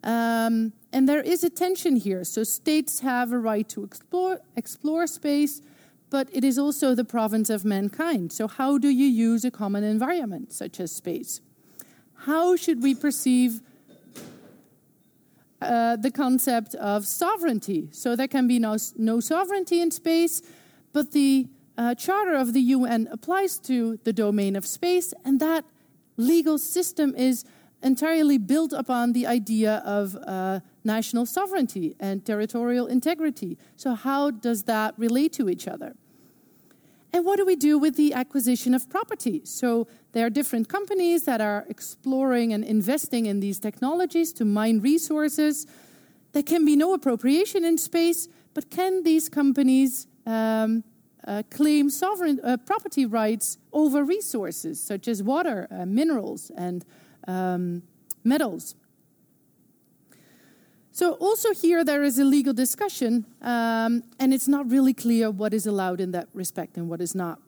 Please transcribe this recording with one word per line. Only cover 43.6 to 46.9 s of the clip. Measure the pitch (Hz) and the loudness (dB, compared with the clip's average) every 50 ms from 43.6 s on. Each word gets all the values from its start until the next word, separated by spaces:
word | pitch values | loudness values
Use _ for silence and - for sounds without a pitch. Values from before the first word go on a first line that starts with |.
technologies | - 214 - - - 262 311 349 370 349 - 330 330 320 - | -6 -8 -6 -4 -4 -2 0 0 -2 0 0 -2 -2 -2 -2
to | - 233 | -2 0
mine | 208 202 208 214 226 226 220 | 0 2 2 2 2 2 2
resources. | 202 262 294 330 330 - 311 302 302 302 294 - 302 302 294 294 - - - - - - - - - _ _ _ _ _ _ | 4 2 2 2 2 0 -2 0 0 -2 0 0 0 0 0 -2 -8 -12 -18 -20 -20 -20 -20 -20 -20 _ _ _ _ _ _
There | 294 285 | -2 0
can | - 320 349 311 | 2 2 4 4
be | 294 294 | 6 6
no | 285 311 359 | 6 4 4